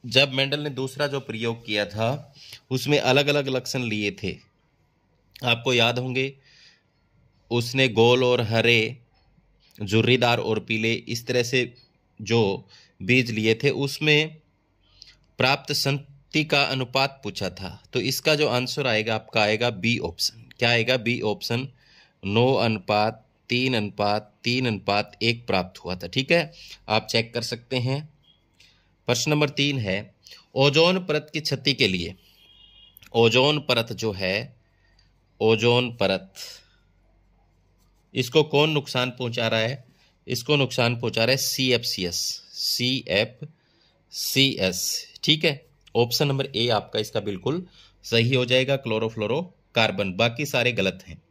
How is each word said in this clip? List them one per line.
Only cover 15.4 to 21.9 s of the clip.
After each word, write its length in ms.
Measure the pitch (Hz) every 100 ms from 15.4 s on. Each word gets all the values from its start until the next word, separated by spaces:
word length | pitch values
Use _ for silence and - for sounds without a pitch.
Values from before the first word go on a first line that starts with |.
| 131 139 -
संति 720 | 143 139 143 - - _ 156 156
का 180 | 147
अनुपात 580 | 139 131 123 131 135 -
पूछा 280 | 107 92 92
था। 320 | 90 92 101 _
तो 80 | -
इसका 340 | 110 135 - 151
जो 140 | 147
आंसर 380 | 123 127 - 135
आएगा 280 | 110 110 110
आपका 260 | - 113
आएगा 280 | 104 107 120
बी 300 | 104 107 120
ऑप्शन। 500 | 82 - - - - -
क्या 100 | 117
आएगा? 280 | 120 113 127
बी 260 | 113 123
ऑप्शन। 460 | 107 98 - 117 131 _ _